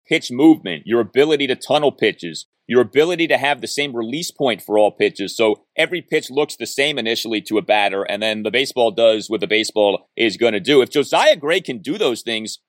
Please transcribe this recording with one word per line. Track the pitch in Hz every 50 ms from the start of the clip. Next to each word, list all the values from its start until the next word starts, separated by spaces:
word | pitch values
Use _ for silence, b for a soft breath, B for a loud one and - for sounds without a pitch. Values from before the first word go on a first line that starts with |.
| _
pitch | - 160 165 - -
movement, | 120 127 151 160 156 - - 95 82 73 -
your | 95 113 117
ability | 107 95 - 127 147 160 156 139 143
to | 127 123
tunnel | - - - 139 151 147 127
pitches, | - - 113 104 87 - 90 85 76 - - _ _ _ _
your | - 117 123
ability | 120 - - 143 156 175 180 160 165
to | 147 143
have | 123 135 143 147 120
the | 107
same | - - 143 147 143 120
release | 117 113 113 131 165 175 -
point | - - 143 123 107 87 -
for | - 104 107
all | 104 98
pitches. | - - 104 98 - - 98 92 -
So | - 113 107 104 - _ _ -
every | 156 160 160 180 170
pitch | - - 165 156 - -
looks | 131 143 151 151 -
the | - 113
same | - - 135 139 151 147
initially | 127 110 113 117 - - 113 110 104
to | - - 107 104
a | 87
batter, | - 104 104 101 101 95 98
and | 98 - 101 101 110
then | 110 107 107
the | 107 110
baseball | 98 127 139 - - 127 117 113
does | 92 117 117 113 110 107 95 -
what | 117 101
the | 104
baseball | 90 107 110 107 - - 107 104 101 95 - _ _ -
is | 101 113 110 92
gonna | 98 120 117 107 101
do. | 87 127 147 135
If | 120 -
Josiah | - 147 131 - 156 175 262 311 285
Gray | 165 143 151 175 190
can | - - 127 107 87
do | 123 175 214
those | 196 131 113 - -
things, | 120 113 110 110 101 - - _